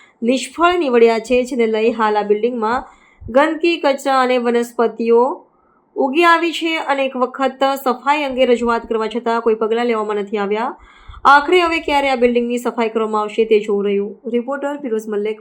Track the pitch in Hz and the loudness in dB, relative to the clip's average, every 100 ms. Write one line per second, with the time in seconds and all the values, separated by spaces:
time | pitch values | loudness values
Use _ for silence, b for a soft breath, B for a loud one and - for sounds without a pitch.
0 | b b 226 262 247 - 339 359 285 240 | b b -2 -2 -4 0 0 2 2 4
1 | 233 226 220 247 247 262 226 220 226 226 | 4 4 0 0 0 -2 0 2 0 0
2 | 214 214 208 208 233 247 220 254 - b | 0 0 0 0 0 -2 -2 -4 -6 b
3 | b b - 240 311 311 339 339 294 269 | b b 0 2 2 2 0 0 0 0
4 | 277 269 254 254 240 240 240 - 233 226 | 0 2 2 2 2 0 -2 -2 -2 0
5 | 233 233 254 359 _ _ _ _ _ - | 2 4 2 -2 _ _ _ _ _ -4
6 | 262 285 339 330 339 294 330 320 - 277 | -2 2 4 4 0 -4 -4 -4 -2 -2
7 | 269 254 247 247 269 262 269 269 269 240 | -2 -2 -4 -2 -4 0 -2 0 -2 -2
8 | 277 302 277 254 254 240 233 233 233 226 | 0 0 -2 0 2 2 2 -2 -2 -4
9 | 220 226 233 233 226 220 220 226 240 226 | -4 -4 -2 -2 0 0 0 0 0 -2
10 | 214 208 202 214 196 208 247 - b b | -2 -4 -4 -4 -4 -4 -4 -8 b b
11 | b b 247 285 285 359 339 330 330 285 | b b 4 6 6 2 2 0 0 0
12 | 277 262 247 240 240 240 240 233 226 220 | 0 2 2 2 0 -2 -4 -2 -4 -2
13 | 220 214 214 214 220 214 214 202 202 202 | -4 -2 -4 -2 2 2 2 -2 0 -2
14 | 202 - 233 240 240 277 285 285 285 220 | -4 -8 -6 -4 -4 -6 -6 -6 -6 -6
15 | 220 208 208 214 | -4 -4 -4 -6